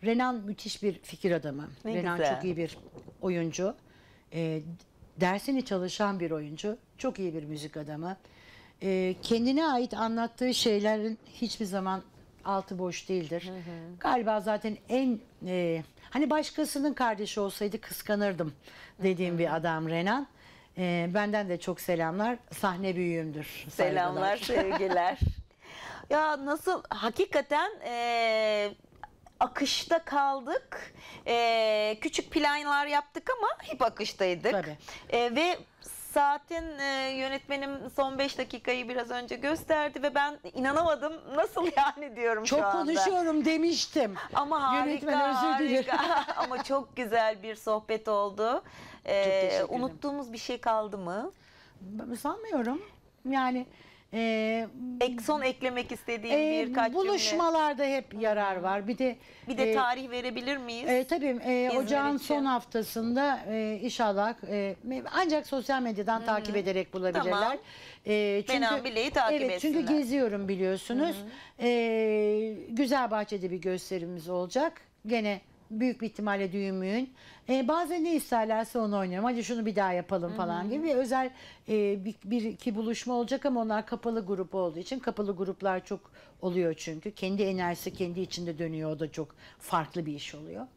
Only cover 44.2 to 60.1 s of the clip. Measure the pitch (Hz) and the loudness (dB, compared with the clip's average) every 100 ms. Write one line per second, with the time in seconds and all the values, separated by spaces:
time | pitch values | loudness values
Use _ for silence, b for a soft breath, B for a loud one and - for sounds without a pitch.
44.2 | B - 285 311 277 254 269 294 294 294 | B -2 0 0 2 2 2 0 0 2
45.2 | 277 262 254 262 302 254 262 240 302 320 | 4 4 2 2 2 2 2 0 2 2
46.2 | 277 - - 247 - 269 269 - 240 226 | 0 -2 -2 -2 0 -2 -2 -6 0 4
47.2 | 220 220 208 214 - 214 214 220 220 208 | 4 2 -6 -8 0 0 0 -2 2 2
48.2 | 202 196 220 277 - B B B - 196 | 2 0 0 0 -2 B B B -2 2
49.2 | 196 190 185 190 185 247 240 160 285 285 | 4 4 4 2 0 0 -2 -4 -4 -4
50.2 | 254 226 - 247 240 220 214 202 180 185 | -6 -10 -6 -2 2 2 0 -4 -4 -4
51.2 | 294 - B B B B 190 214 240 233 | -6 -10 B B B B -14 -10 -8 -6
52.2 | 285 370 453 330 226 285 415 - - _ | -4 -4 -2 -2 0 -4 -8 -20 -20 _
53.2 | 254 269 254 254 254 B B B B 220 | -2 0 2 0 -6 B B B B -2
54.2 | 226 220 220 226 226 262 254 247 247 240 | 0 2 2 0 -2 -8 -8 0 0 0
55.2 | 233 302 262 254 254 247 247 240 - 233 | 0 0 0 0 -2 -2 -4 -6 -6 -6
56.2 | 220 285 311 311 269 262 226 285 381 403 | 0 2 4 2 0 2 2 2 2 2
57.2 | - 320 339 330 302 277 277 269 - 208 | 2 2 4 4 2 2 0 0 -2 -2
58.2 | 220 208 202 185 180 196 202 240 262 247 | 0 2 2 0 0 0 -2 0 0 -2
59.2 | B B B 247 220 220 254 254 262 | B B B 0 2 4 2 0 -4